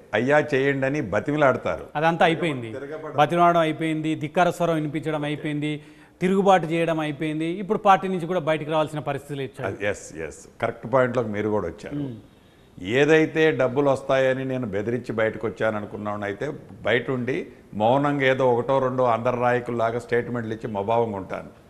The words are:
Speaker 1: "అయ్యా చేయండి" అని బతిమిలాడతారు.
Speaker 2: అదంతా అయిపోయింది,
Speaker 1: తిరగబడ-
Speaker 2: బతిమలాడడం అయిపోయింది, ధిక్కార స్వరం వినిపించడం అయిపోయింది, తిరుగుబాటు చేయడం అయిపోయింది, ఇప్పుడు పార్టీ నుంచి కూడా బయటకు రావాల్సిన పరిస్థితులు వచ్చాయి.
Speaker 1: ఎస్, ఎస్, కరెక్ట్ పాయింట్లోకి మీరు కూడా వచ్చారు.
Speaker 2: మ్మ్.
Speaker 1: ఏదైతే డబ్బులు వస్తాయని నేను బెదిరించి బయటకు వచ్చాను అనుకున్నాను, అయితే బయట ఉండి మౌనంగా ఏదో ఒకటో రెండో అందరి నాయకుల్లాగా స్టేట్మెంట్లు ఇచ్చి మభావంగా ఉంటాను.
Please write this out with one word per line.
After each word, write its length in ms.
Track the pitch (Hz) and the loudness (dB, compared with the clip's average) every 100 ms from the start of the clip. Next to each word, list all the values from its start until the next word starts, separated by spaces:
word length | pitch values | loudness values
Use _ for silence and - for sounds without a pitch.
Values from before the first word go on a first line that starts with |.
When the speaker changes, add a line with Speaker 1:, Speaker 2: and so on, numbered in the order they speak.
| - | -4
Speaker 1:
"అయ్యా 260 | 107 127 147 | 0 4 2
చేయండి" 460 | 151 131 139 139 131 | 4 2 2 0 -2
అని 160 | 147 | -2
బతిమిలాడతారు. 840 | 107 101 143 151 139 117 101 78 71 147 | -2 -2 0 4 4 4 -2 -4 -6 0
Speaker 2:
అదంతా 300 | 160 170 175 | 0 4 2
అయిపోయింది, 480 | 165 170 131 117 | 2 -2 -4 -6
Speaker 1:
తిరగబడ- 420 | 131 139 156 156 143 | -10 -10 -12 -4 2
Speaker 2:
బతిమలాడడం 460 | 147 175 175 170 | 4 6 6 6
అయిపోయింది, 540 | 160 135 160 156 156 147 | 2 0 -2 -2 -2 -2
ధిక్కార 340 | 147 180 175 | -2 2 2
స్వరం 260 | - 170 160 | 2 0 0
వినిపించడం 480 | 151 156 151 156 | -2 -4 -4 -4
అయిపోయింది, 600 | 147 147 156 147 151 147 - - - - | -4 -4 -4 -4 -4 -6 -10 -20 -20 -4
తిరుగుబాటు 440 | 185 196 196 185 160 | 2 4 6 4 4
చేయడం 340 | 170 165 160 | 0 0 0
అయిపోయింది, 460 | 151 143 156 156 160 | -4 -4 -4 -4 -4
ఇప్పుడు 320 | 185 185 208 | -4 -4 2
పార్టీ 300 | 208 190 190 | 4 4 2
నుంచి 200 | 185 165 | -4 -2
కూడా 120 | 180 | -2
బయటకు 320 | 151 160 151 | 0 -2 0
రావాల్సిన 280 | 160 147 147 | -2 -2 -4
పరిస్థితులు 420 | 143 135 - 139 | -6 -6 -8 -8
వచ్చాయి. 440 | 127 - 101 98 101 | -8 -6 -6 -2 -2
Speaker 1:
ఎస్, 320 | 92 - 78 | -4 -8 -10
ఎస్, 440 | 78 - - - | -10 -12 -20 -4
కరెక్ట్ 320 | 113 - 113 | -4 -4 0
పాయింట్లోకి 360 | 131 127 123 110 | 2 2 0 -2
మీరు 200 | 104 107 | -2 0
కూడా 180 | 107 85 | 0 -2
వచ్చారు. 280 | - - 147 | -8 -10 -8
Speaker 2:
మ్మ్. 200 | 135 110 - - - _ _ - | -8 -10 -18 -20 -20 _ _ -12
Speaker 1:
ఏదైతే 680 | 90 127 143 160 156 160 156 | -2 2 6 6 4 2 2
డబ్బులు 380 | 135 131 127 143 | 4 0 2 2
వస్తాయని 560 | 131 - 135 131 127 135 | 0 0 2 2 0 -2
నేను 220 | 131 120 | -4 -4
బెదిరించి 460 | 98 104 120 117 | -4 -2 -4 -4
బయటకు 340 | 110 110 107 110 | -2 0 -2 -6
వచ్చాను 300 | - 110 107 | -2 -2 -2
అనుకున్నాను, 460 | 101 104 104 104 | -6 -8 -6 -6
అయితే 300 | 101 98 139 151 - 98 | -6 -6 -6 -8 -14 -6
బయట 300 | 101 123 127 | 0 0 0
ఉండి 360 | 127 120 156 - - - | -4 -4 -6 -8 -16 -12
మౌనంగా 500 | 98 110 135 143 143 | 0 2 4 2 2
ఏదో 300 | 131 131 127 | 2 4 4
ఒకటో 260 | 117 123 135 | 2 2 0
రెండో 240 | 131 127 | 0 2
అందరి 360 | 127 113 120 120 | 2 2 0 0
నాయకుల్లాగా 600 | 123 123 120 120 113 120 | 2 2 0 -2 -2 -2
స్టేట్మెంట్లు 540 | - 120 117 120 110 | -2 -2 0 -4 -6
ఇచ్చి 160 | 110 123 | -6 -6
మభావంగా 480 | 101 101 117 113 98 | -4 0 2 0 -2
ఉంటాను. 320 | 92 92 82 - | -8 -10 -10 -18